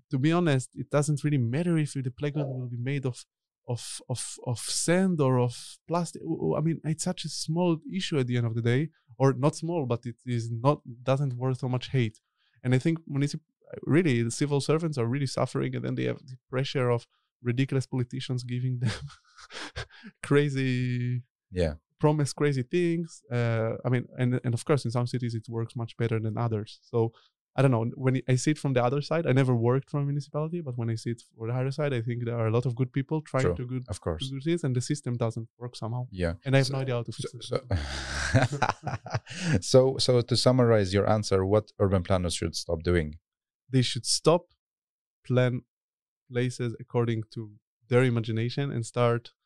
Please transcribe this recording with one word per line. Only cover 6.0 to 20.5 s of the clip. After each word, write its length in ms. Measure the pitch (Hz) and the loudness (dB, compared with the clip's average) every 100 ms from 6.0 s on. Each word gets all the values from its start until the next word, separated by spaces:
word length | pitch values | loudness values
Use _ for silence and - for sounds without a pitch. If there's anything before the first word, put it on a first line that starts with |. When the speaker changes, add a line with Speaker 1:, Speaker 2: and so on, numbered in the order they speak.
| 170 - | -2 -6
Speaker 1:
W-, 160 | 160 165 | -6 -2
w-, 180 | 160 - | 0 0
I 40 | |
mean, 200 | 156 160 | 0 -2
it's 200 | - 156 | -2 -4
such 200 | - 185 | -4 -4
a 40 | 160 | -6
small 500 | - - 160 180 160 277 | -8 -4 0 2 0 -2
issue 260 | 180 185 156 | -6 -2 0
at 80 | 127 | 0
the 80 | 123 | 0
end 100 | 117 | 0
of 80 | |
the 80 | 113 | 0
day, 280 | 117 123 160 _ _ 120 | 2 2 0 _ _ 2
or 160 | 135 | 4
not 240 | 127 139 - | 4 2 0
small, 280 | 165 175 131 | -4 -2 -2
but 200 | 117 120 | -4 -6
it 100 | 113 131 | -10 -4
is 220 | 120 113 | -4 -2
not, 300 | 117 131 151 - 120 | 0 2 0 -2 -8
doesn't 320 | 127 135 143 | 0 0 0
worth 240 | 123 131 127 | -2 -2 -2
so 100 | 131 | -2
much 200 | 123 - | -4 -2
hate. 300 | 135 113 - _ _ _ _ | 0 0 -2 _ _ _ _
And 80 | 127 | 0
I 40 | 127 | 2
think 200 | 165 165 - | 2 -2 -2
municip-, 380 | 139 143 156 _ _ - - | -2 -2 -4 _ _ -20 -10
really, 400 | - 170 180 120 | 2 2 4 2
the 80 | 117 | 0
civil 280 | - - 143 | 0 0 0
servants 380 | - 156 165 143 | 2 0 0 -2
are 80 | 117 | -2
really 200 | 135 135 | 0 -2
suffering, 500 | - 131 135 135 123 | -2 -2 -2 -2 -4
and 80 | |
then 100 | 127 | -4
they 100 | 127 123 | -2 -2
have 120 | 120 135 | -4 -10
the 100 | 127 - | -18 -8
pressure 400 | 127 135 143 123 | -4 -2 0 2
of 160 | 120 - _ _ _ | 0 -2 _ _ _
ridiculous 440 | 123 120 135 135 - | -2 0 0 0 -2
politicians 560 | 131 123 - - 123 | -4 -4 -6 -6 -6
giving 380 | 123 123 127 123 | -4 -4 -2 -2
them 100 | 120 | -2
<laughs> 1300 | - 143 - _ - - - - - - - 214 - | -4 -10 -18 _ -20 -18 -16 -12 -12 -14 -14 -20 -10
crazy 1000 | - 143 147 | 2 4 4